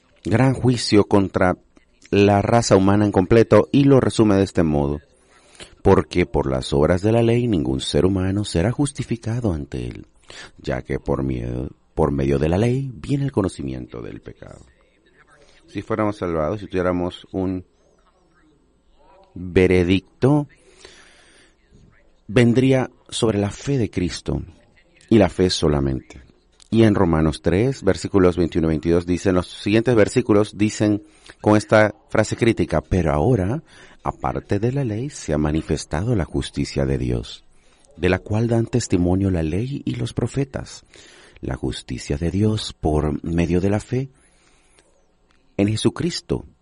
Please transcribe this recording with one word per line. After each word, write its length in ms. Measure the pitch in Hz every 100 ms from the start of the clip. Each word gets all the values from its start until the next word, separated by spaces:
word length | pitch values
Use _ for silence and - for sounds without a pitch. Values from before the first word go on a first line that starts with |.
| _ _ 85
gran 280 | 110 135
juicio 520 | 123 123 120 - 104 -
contra 520 | 101 95 92 92 - _ _ _ _ _
la 320 | 98 101 101
raza 340 | 101 117 - 98
humana 300 | 98 104 104
en 60 |
completo 560 | 98 90 113 110 107 -
y 120 | 139
lo 160 | 139 131
resume 360 | 107 - 107 98
de 80 |
este 200 | 98 -
modo. 360 | 82 73 71 73 - _ _ _ _ - - -
Porque 440 | 98 92 - 87 85
por 240 | 73 69
las 240 | 65 -
obras 280 | 71 78 90
de 100 | 104
la 100 | 117
ley 260 | 117 120 120
ningún 320 | 90 64 67
ser 260 | - 73 92
humano 380 | 95 95 101
será 280 | 104 85 101
justificado 840 | 123 143 - - 120 110 123 113
ante 340 | 78 67 65 60
él, 200 | 53 - _ - - - -
ya 240 | - 64
que 180 | - 67
por 240 | - 67
miedo, 460 | 67 62 60 62 67 - _ -
por 160 | 76
medio 280 | 69 67 69
de 100 | 78
la 80 | 92
ley 340 | 120 135 135
viene 320 | 92 110 139 139
el 60 |
conocimiento 680 | 113 92 - 67 64 - 58
del 200 | 50 55
pecado. 440 | 57 - 50 50 - _ _ _ _ _ _ _ _ _ _
Si 140 | 104
fuéramos 360 | - 107 104 104
salvados, 440 | 90 82 76 104
si 60 | 92
tuviéramos 600 | 92 90 90 90 - -
un 340 | 95 92 92 - _ _ _ _ _ _ _ 311 _ _ _ _ _ _ _ _
veredicto, 1120 | 92 90 92 90 92 87 95 - _ 127 147 143 _ _ _ - - - _ _ _ _ _ _ _ _ _ _ _ -
vendría 600 | 107 120 117 131 131 127 - -
sobre 280 | - 113 101
la 140 | 101
fe 260 | - 139 139
de 120 | 101
Cristo 520 | 92 87 - - 69 - - _ _ _ _ _
y 80 | -
la 120 | 90
fe 200 | - 90
solamente. 720 | - 80 71 69 65 - - - _ _ _ _
Y 140 | 110
en 120 | 110 95
Romanos 460 | 87 80 78 -
tres, 400 | 85 90 127 135
versículos 520 | 95 87 - 98 90 87
veintiuno 320 | 82 87 80
y 40 |
veintidós 340 | 76 82 87 87
dicen, 300 | 87 101 90
los 120 | -
siguientes 480 | - 104 110 127 113
versículos 600 | 98 127 113 104 107 92
dicen 460 | 104 - 107 101 - _ - -
con 160 | 107 107
esta 400 | - 107 107 - _
frase 260 | 104 107 -
crítica, 460 | 117 - 82 78
"Pero 320 | - 95 80
ahora, 500 | 73 104 117 92 156 - - - -
aparte 560 | 71 - 67 69 - 101
de 140 | 117
la 100 | 139
ley, 260 | 123 104 143
se 240 | - -
ha 40 | 76
manifestado 760 | 76 78 - 76 - 73 113 110
la 100 | 73
justicia 600 | 69 - 71 69 69 67
de 120 | 65
Dios, 480 | 62 58 - - _ _ _ _ _ -
de 140 | 90
la 100 | 92
cual 280 | - 104 117
dan 180 | 117 117
testimonio 640 | 123 - 90 87 95 98
la 120 | 87
ley 380 | 80 90 127 143 127
y 100 | 120
los 180 | 120
profetas, 720 | - 120 135 139 - - - _ - - - - -
la 160 | - 65
justicia 600 | 67 - - 62 - 71
de 140 | 85
Dios 420 | 98 107 110 -
por 500 | - 78 76 - 71
medio 380 | 85 82 82 87
de 80 | 98
la 100 | 104
fe 300 | - 123 135 _ _ _ _ _ _ _ _ _ _ _ _ _ _ -
en 140 | 101
Jesucristo 760 | 110 117 - 175 - - 58 - _